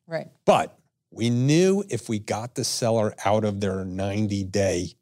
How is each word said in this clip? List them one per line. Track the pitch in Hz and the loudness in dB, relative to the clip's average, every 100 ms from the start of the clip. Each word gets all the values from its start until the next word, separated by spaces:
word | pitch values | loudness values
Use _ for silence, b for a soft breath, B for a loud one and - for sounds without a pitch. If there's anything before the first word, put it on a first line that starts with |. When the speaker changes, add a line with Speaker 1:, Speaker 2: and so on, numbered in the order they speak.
| _ | _
Speaker 1:
Right. | 160 - _ - | -10 -10 _ 4
Speaker 2:
But | 220 80 - _ _ _ | 4 2 -8 _ _ _
we | - 117 | -2 0
knew | 120 131 156 185 196 196 | 2 4 4 4 2 -2
if | 117 - | -8 -4
we | 107 | -6
got | 104 104 120 - | -4 -6 -6 -6
the | |
seller | 113 - 117 113 107 - 98 | -4 -2 0 2 0 -2 0
out | 107 | 2
of | 107 101 | 0 -2
their | 101 95 95 | -2 -4 -6
ninety-day | 92 98 101 107 101 95 98 98 90 90 - | -6 -4 -2 -2 -2 -2 0 0 0 -4 -10